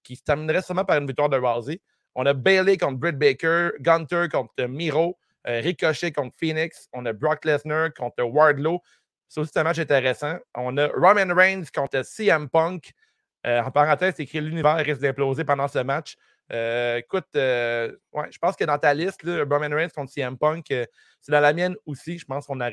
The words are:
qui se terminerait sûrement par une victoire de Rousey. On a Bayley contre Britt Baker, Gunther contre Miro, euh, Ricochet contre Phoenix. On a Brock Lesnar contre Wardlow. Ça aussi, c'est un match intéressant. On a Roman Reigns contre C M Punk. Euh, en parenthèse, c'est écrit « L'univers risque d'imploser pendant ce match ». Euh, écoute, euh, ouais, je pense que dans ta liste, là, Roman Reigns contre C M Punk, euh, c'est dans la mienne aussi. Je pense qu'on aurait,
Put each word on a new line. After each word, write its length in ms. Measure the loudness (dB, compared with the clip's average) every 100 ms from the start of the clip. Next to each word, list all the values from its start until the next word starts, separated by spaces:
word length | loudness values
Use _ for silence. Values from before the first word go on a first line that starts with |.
qui 100 | -18
se 80 | -10
terminerait 400 | -2 -2 0 -2
sûrement 220 | -2 -4
par 140 | 2 0
une 100 | 0
victoire 200 | -2 0
de 100 | 2
Rousey. 420 | 0 -2 -6 -10 _ _ _
On 100 | -2
a 100 | 0
Bayley 420 | 2 2 4 4 2
contre 220 | 0 -2
Britt 200 | -4 2
Baker, 520 | 2 2 0 0 0 -2
Gunther 480 | 2 2 2 -2 0
contre 340 | -2 -4 -4 -4
Miro, 520 | -2 -2 0 0 -4 _ _ -6
euh, 120 | -2
Ricochet 520 | -2 0 -2 0 -4
contre 240 | -4 -6 -4
Phoenix. 500 | -4 -2 -4 -6 -14
On 120 | -8
a 80 | -6
Brock 320 | -2 -2 0
Lesnar 480 | 0 -2 0 -2 -2
contre 280 | -4 -8 -4
Wardlow. 580 | 0 6 6 4 0 -4 -8 _ _ _ _
Ça 120 | -8
aussi, 100 | -4
c'est 60 | -2
un 60 |
match 160 | 0 -2
intéressant. 560 | 2 2 2 -2 -4 -8 -10
On 220 | -8 -4 0
a 100 | 0
Roman 480 | 4 6 6 2
Reigns 300 | 4 2 2 -6
contre 300 | -6 -4 -4
C 220 | -6 -2 2
M 220 | 2 2
Punk. 440 | 0 0 -4 -14 _ _ _ _ _
Euh, 160 | -2 0
en 120 | 0
parenthèse, 420 | 2 2 2 0 -2
c'est 60 |
écrit « 180 | -6 -6
L'univers 340 | -6 0 2 2
risque 240 | -2 0
d'imploser 420 | -2 0 -2 0
pendant 240 | -2 0 0
ce 140 | -2
match ». 340 | -2 -4 -6 -20 _ _ _
Euh, 460 | -6 -2 -2 -2 -4
écoute, 280 | -4 -6 -2
euh, 560 | 0 0 0 0 -2 -4 -8 _
ouais, 140 | -8 -8
je 80 | -2
pense 160 | -2
que 80 | 2
dans 160 | 2 4
ta 160 | 4
liste, 300 | 4 0 -4
là, 180 | -4 -2 0
Roman 240 | 0 0
Reigns 140 | -2 -2
contre 240 | -6 -10
C 80 | -6
M 180 | -6 0
Punk, 320 | 0 0 -4
euh, 140 | -4 -4 _ _ _
c'est 120 | 0
dans 80 | 4
la 120 | 4
mienne 220 | 4 -2 -4 -10
aussi. 320 | -12 -10 -12
Je 60 |
pense 220 | -8 -10 -8
qu'on 140 | -6
aurait, 100 | -4